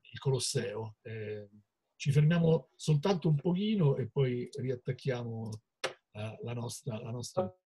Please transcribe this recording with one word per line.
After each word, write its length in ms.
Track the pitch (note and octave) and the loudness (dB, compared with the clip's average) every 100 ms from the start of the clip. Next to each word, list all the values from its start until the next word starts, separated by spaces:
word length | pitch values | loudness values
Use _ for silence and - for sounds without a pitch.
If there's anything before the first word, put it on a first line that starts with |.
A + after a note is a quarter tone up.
| - | -18
il 80 | - | -6
Colosseo. 800 | C#3 C3 - C3+ G2+ G#2+ A2 - | -2 0 0 -2 -2 -6 -8 -10
Eh, 480 | A2+ A2 G#2 G#2 G#2 - _ _ _ _ | -12 -8 -6 -8 -10 -20 _ _ _ _
ci 160 | D3 | 2
fermiamo 580 | C#3+ D3+ E3+ E3 D#3+ - _ | 6 6 6 4 4 0 _
soltanto 520 | - D3 G3 G3 E3+ | 2 2 4 2 2
un 80 | C#3+ | 2
pochino 640 | F3 F3+ G#3+ G#3+ C#3+ C3+ | 2 2 2 4 4 2
e 120 | A2 | 0
poi 400 | C#3+ C3 B2 B2 | 0 0 0 -4
riattacchiamo, 1000 | - B2+ B2 - C3+ C3+ B2 A#2+ A2+ A2+ A2 - _ - - _ | -6 -4 -4 -6 -4 -4 -2 -4 -6 -8 -10 -14 _ -10 -10 _
eh, 240 | G#2+ A2 A2 | -10 -10 -8
la 120 | A#2 | -8
nostra, 460 | A#2+ A2+ - C3+ A2 | -6 -6 -8 -8 -8
la 100 | A2+ | -6
nostra. 320 | A#2+ B2 F#3 F#3 - | -8 -4 -2 -4 -6